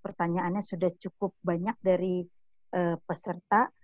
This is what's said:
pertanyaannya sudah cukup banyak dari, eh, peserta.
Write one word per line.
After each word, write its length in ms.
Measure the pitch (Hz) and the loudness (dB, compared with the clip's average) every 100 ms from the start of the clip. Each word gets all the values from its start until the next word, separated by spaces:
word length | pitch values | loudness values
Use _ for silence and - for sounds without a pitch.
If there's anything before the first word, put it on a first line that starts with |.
pertanyaannya 640 | 190 - 170 170 180 190 | -6 -4 -2 0 0 -2
sudah 240 | 196 175 180 175 | -4 -2 -2 -2
cukup 400 | 185 - 196 - | -12 -6 -6 -4
banyak 320 | 175 170 185 - | -4 -2 -2 -2
dari, 400 | 190 180 185 180 175 - - - - | 2 2 2 -2 -4 -12 -20 -20 -6
eh, 240 | 180 175 170 | 0 0 0
peserta. 640 | - 170 - 175 - 202 254 _ | -4 -6 -6 -6 2 4 4 _